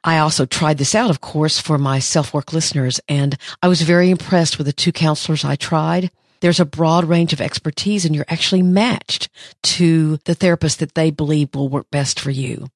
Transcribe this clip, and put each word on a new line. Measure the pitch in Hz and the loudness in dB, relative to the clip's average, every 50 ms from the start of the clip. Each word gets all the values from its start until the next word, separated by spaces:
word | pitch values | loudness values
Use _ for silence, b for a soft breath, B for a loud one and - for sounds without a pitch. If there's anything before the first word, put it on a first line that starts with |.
| - | 2
I | 165 165 156 | 2 2 4
also | 151 156 - - 135 | 2 2 2 0 -2
tried | 127 - - 160 151 151 139 | -2 -2 0 2 0 2 0
this | 139 - - | 0 0 2
out, | 202 247 226 | 2 2 2
of | 156 - | 0 -2
course, | - - - 151 156 156 - - | -4 -6 -2 -2 0 0 0 -4
for | - - 156 | -2 0 0
my | 143 139 135 135 135 | 0 2 0 0 0
self-work | 131 - - 165 139 - - 147 - - | -2 0 0 0 0 0 -4 -6 -6 -2
listeners, | 156 160 160 - - 143 131 127 127 - _ - | -4 -2 -2 -2 -2 -2 -2 -2 -2 -6 _ -2
and | 147 143 139 139 139 B B B B B | 0 0 0 0 -2 B B B B B
I | - | 2
was | 180 180 151 | 2 4 4
very | 165 151 175 175 180 185 | 2 2 4 4 4 4
impressed | 185 170 - - 185 175 165 147 - - | 2 0 0 0 2 2 2 0 -2 -4
with | 147 143 | -4 -4
the | |
two | 143 - - 175 | -4 -2 -2 -2
counselors | - - 160 156 151 - - - 160 147 - | 0 2 0 0 0 0 -2 -4 -4 -2 -2
I | 143 143 | -4 -4
tried. | - - - 175 156 156 160 170 180 185 180 _ _ _ _ _ _ | -4 -2 -2 0 0 0 0 0 0 -2 -4 _ _ _ _ _ _
There's | - 175 170 175 | 0 2 4 4
a | 175 | 0
broad | 143 - 151 165 160 165 175 175 | 0 0 0 2 4 4 2 4
range | 156 170 170 170 156 | 4 2 2 2 2
of | 160 143 | 0 -2
expertise, | - - - - _ 156 - - - 196 208 202 175 | -4 -6 -6 -6 _ -6 -6 -4 -4 -2 -2 0 0
and | 160 156 | 0 0
you're | 147 - - | -2 -2 -4
actually | 165 160 - - 190 185 | -4 -2 0 0 2 2
matched | 185 180 180 196 226 247 214 - - - - - - - B B B B B B - | 4 4 4 4 2 2 0 -4 -4 -8 -8 -8 -8 -12 B B B B B B -4
to | - - - 175 165 165 160 156 156 156 147 _ | -4 0 2 4 4 4 4 2 0 -2 -2 _
the | - 170 | -4 -2
therapist | - 190 180 170 - - 156 - - | 2 2 2 2 2 0 -2 -2 -2
that | 165 143 _ | -6 -4 _
they | 170 160 160 | 0 0 0
believe | 151 - 151 143 156 151 147 135 - | 0 0 -2 0 2 0 0 -2 -2
will | 139 139 135 | -4 -4 -2
work | 139 143 - _ | -4 -6 -6 _
best | - 143 139 135 - - | -4 -2 -2 -2 -4 -6
for | - 147 | -6 -4
you. | 135 135 131 127 117 123 131 135 _ | -4 -4 -4 -6 -6 -10 -12 -16 _